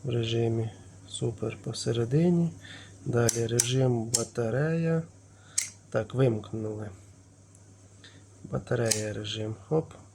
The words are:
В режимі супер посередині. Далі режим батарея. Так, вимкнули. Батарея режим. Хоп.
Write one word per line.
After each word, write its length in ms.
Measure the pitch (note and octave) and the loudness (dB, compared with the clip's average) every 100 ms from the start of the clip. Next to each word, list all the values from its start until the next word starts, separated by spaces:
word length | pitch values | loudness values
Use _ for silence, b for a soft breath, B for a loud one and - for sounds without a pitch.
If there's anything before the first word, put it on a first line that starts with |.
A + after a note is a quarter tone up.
В 60 | B2+ | -2
режимі 600 | A#2+ A2+ A#2 A2+ A2+ A2+ B B B - | -2 0 2 2 0 -2 B B B -14
супер 480 | - B2 G#2+ A#2 - | -6 -4 -4 -6 -6
посередині. 880 | - A#2+ A2+ A2+ A#2 C#3+ F3 F3 E3+ - B B B B - | -8 -4 -2 0 2 4 4 4 2 -4 B B B B -2
Далі 420 | A#2+ A#2 A#2 A2+ | 2 4 4 2
режим 560 | A#2+ A#2+ B2+ C3 A#2+ A2+ | 2 4 4 4 2 0
батарея. 960 | A#2 A#2 - A2+ B2 D#3 E3 E3 E3 E3 - - B B B B B - | 0 0 -2 0 2 2 2 2 0 -2 -16 -20 B B B B B -4
Так, 240 | A#2+ G#2+ | -2 -2
вимкнули. 760 | B2 C3 A2 G#2 A2+ G#2+ G#2+ G#2 - B B - - - - - - - B B B B - | 4 4 2 -4 -6 -6 -6 -10 -14 B B -20 -20 -20 -20 -20 -20 -20 B B B B -20
Батарея 720 | - C3 - B2 A#2 G#2+ G#2+ | -8 -8 -4 -2 0 0 -2
режим. 420 | G#2 G#2 A2 G#2+ A2 - | -6 -8 -6 -6 -8 -2
Хоп. 260 | D#3 D#3 - - | -2 -2 -16 -20